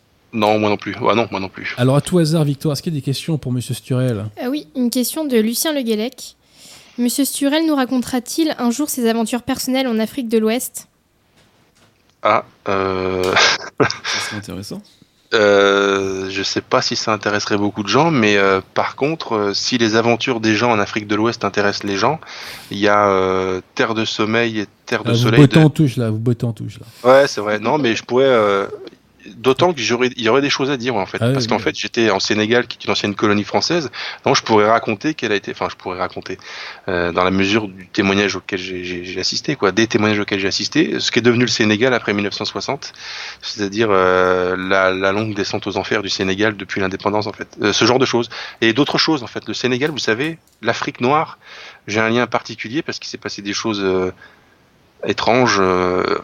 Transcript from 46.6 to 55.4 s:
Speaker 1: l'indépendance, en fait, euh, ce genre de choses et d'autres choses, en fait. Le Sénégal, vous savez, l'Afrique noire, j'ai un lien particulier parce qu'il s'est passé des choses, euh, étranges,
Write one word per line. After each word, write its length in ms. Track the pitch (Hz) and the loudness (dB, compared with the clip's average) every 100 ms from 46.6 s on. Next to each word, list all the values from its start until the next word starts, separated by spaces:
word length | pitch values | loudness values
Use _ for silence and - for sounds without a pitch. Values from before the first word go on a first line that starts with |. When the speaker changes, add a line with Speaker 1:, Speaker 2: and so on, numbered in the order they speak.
| 95 - | -8 -4
Speaker 1:
l'indépendance, 440 | 95 92 104 104 104 | -4 -2 -2 -2 -4
en 80 | |
fait, 140 | - - - | -8 -14 -2
euh, 100 | 110 | 0
ce 140 | 95 120 | 2 4
genre 140 | 120 | 4
de 60 | 123 | 2
choses 240 | 123 117 - - - | 0 -2 -8 -14 0
et 140 | 113 | 2
d'autres 240 | 113 143 165 | 2 0 0
choses, 260 | - 151 | 0 0
en 40 | 110 | -4
fait. 200 | 110 113 | -12 -10
Le 60 | |
Sénégal, 360 | 104 123 127 151 | -4 -2 -2 -2
vous 100 | 127 | -4
savez, 380 | - 110 151 165 _ _ | -2 0 -2 -6 _ _
l'Afrique 380 | 113 113 - 127 | -4 -4 -4 -2
noire, 400 | 123 151 160 - - - - - - | 0 0 -2 -10 -20 -20 -20 -20 -6
j'ai 140 | 104 | 0
un 80 | 110 | 2
lien 180 | 117 120 | 2 0
particulier 540 | 117 - 110 107 139 | -2 -6 -12 -8 -8
parce 180 | - - | -6 -10
qu'il 80 | - | -10
s'est 80 | 123 | -12
passé 240 | 104 - | -12 -10
des 120 | 101 | -8
choses, 260 | 98 113 104 | -6 -4 -2
euh, 300 | 95 92 92 - - _ _ _ _ _ _ - - | 0 0 0 -6 -20 _ _ _ _ _ _ -12 -4
étranges, 520 | 104 - 123 | -2 2 4